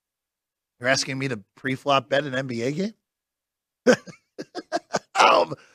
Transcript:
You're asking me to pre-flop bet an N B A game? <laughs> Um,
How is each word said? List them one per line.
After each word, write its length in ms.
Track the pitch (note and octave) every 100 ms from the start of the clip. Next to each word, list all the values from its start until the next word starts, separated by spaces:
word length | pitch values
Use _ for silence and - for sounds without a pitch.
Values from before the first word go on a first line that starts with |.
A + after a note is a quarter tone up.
| _ _ _ _ _ _ _ -
You're 120 | B2
asking 280 | C3+ - C3
me 80 | C3+
to 140 | A#2 - _
pre-flop 520 | C3+ C3 C#3+ C3+ A#2
bet 140 | C#3
an 140 | D3 B2+
N 100 | C3+
B 160 | A#2
A 80 | A#2+
game? 240 | D3+ G3+ - _ _ _ _ _ _ _ _ -
<laughs> 80 | A#3+ - - _ - - F4+ - - - - - -
Um, 360 | - - - D3+ _